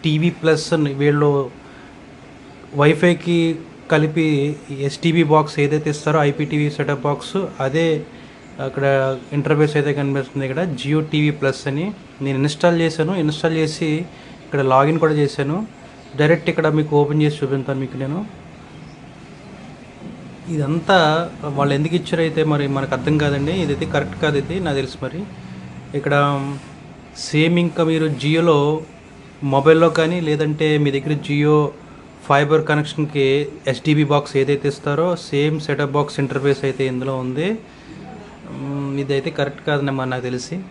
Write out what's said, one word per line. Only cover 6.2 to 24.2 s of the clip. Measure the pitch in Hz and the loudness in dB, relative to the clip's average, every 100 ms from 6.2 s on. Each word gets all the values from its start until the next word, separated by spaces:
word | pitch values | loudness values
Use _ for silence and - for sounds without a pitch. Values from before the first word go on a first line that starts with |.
| 143 | 2
ఐపీటీవీ | 143 147 151 147 147 | 0 -2 0 -2 -2
సెటప్ | 143 139 143 | -2 -2 -2
బాక్స్ | 143 - 190 180 - 135 | -4 -4 -6 -6 -4 -2
అదే | 151 165 151 151 - - - - - 135 | 0 0 0 -4 -18 -20 -20 -20 -10 -8
అక్కడ | 139 139 135 135 127 123 143 | -2 2 2 0 -4 -4 -4
ఇంటర్ఫేస్ | 147 147 151 147 | 0 2 4 2
అయితే | 143 139 | 0 -2
కనిపిస్తుంది | 139 139 123 139 135 | 0 -2 -4 -6 -4
ఇక్కడ | 131 180 135 | -4 -4 -4
Jio | 139 156 151 | 0 0 0
టీవీ | 151 151 147 | 0 0 2
ప్లస్ | 139 131 143 | -2 -2 -4
అని. | 139 190 196 - - | -4 -4 -8 -18 -8
నేను | 139 131 | -4 0
ఇన్‌స్టాల్ | 143 151 175 170 | 0 2 2 2
చేశాను, | 165 160 156 190 | 0 0 -2 0
ఇన్‌స్టాల్ | 151 151 165 160 | -2 0 -2 0
చేసి | 156 156 160 151 175 - - - - | -2 -2 -2 -2 -4 -14 -20 -20 -6
ఇక్కడ | 143 131 | -2 4
లాగిన్ | 131 143 165 | 4 4 4
కూడా | 160 151 | 2 2
చేశాను. | 143 - 139 175 220 - - - - 135 | 0 0 -2 -2 -6 -12 -20 -20 -14 0
డైరెక్ట్ | 151 170 - | 4 4 2
ఇక్కడ | 156 156 156 | 0 2 2
మీకు | 151 147 | 2 2
ఓపెన్ | 147 151 | 2 2
చేసి | 151 147 | 2 0
చూపిస్తాను | 135 135 131 135 | -2 -2 -2 -4
మీకు | 131 123 | -6 -6
నేను. | 135 165 214 - - - - - 156 - - - - - - - - - - - - - - - - | -6 -6 -8 -14 -20 -20 -20 -20 -20 -20 -20 -20 -20 -20 -20 -18 -18 -18 -20 -18 -18 -16 -18 -16 -6
ఇదంతా | 160 139 165 165 190 156 156 170 - 147 139 | -4 0 -2 4 4 6 2 -2 -8 -6 0
వాళ్ళు | 143 139 | 2 2
ఎందుకు | 151 170 | 2 -2
ఇచ్చారైతే | - 165 160 151 156 | 0 0 0 0 2
మరి | 143 143 135 | 2 0 -2
మనకు | 139 - | -2 -2
అర్థం | 147 151 | 0 2
కాదండి, | 147 143 143 185 | 2 0 -2 -2
ఇదైతే | 156 139 156 | -2 -2 -2
కరెక్ట్ | 143 143 - | -2 -4 -2